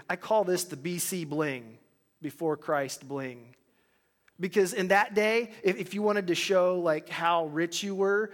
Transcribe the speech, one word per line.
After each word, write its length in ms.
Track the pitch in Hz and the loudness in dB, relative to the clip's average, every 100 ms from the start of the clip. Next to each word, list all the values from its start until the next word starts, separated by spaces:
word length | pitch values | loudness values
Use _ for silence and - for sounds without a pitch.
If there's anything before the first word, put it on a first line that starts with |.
| - | -8
I 60 | |
call 300 | 185 - 220 | -6 2 2
this 180 | 185 180 | 4 0
the 140 | - 143 | -2 -6
B 220 | 160 175 | -6 -4
C 260 | - 190 | -4 -4
bling, 540 | 151 151 151 131 113 113 _ _ _ _ | -4 -2 -2 -4 -10 -20 _ _ _ _
before 340 | 151 - 165 151 | -12 -4 -2 -2
Christ 520 | 160 147 135 - 135 | 0 0 -2 -6 -10
bling. 480 | 139 131 120 120 127 _ _ _ _ _ _ _ - | -8 -8 -12 -18 -20 _ _ _ _ _ _ _ -8
Because 360 | 180 208 185 | 0 2 2
in 140 | 226 185 | 2 2
that 260 | 196 226 | 4 4
day, 360 | 208 214 226 226 - | 2 2 2 -2 -2
if, 160 | 196 220 | 0 0
if 160 | 185 | -4
you 80 | 196 | -2
wanted 240 | 208 208 180 | 0 2 0
to 80 | |
show, 440 | 165 - 190 180 180 | 0 2 4 4 2
like, 300 | 170 156 - | 0 0 -4
how 380 | - 170 170 160 | -2 2 2 0
rich 360 | 151 170 170 | -2 -2 -4
you 120 | 202 | -4
were, 380 | 196 196 202 214 | 0 2 0 -2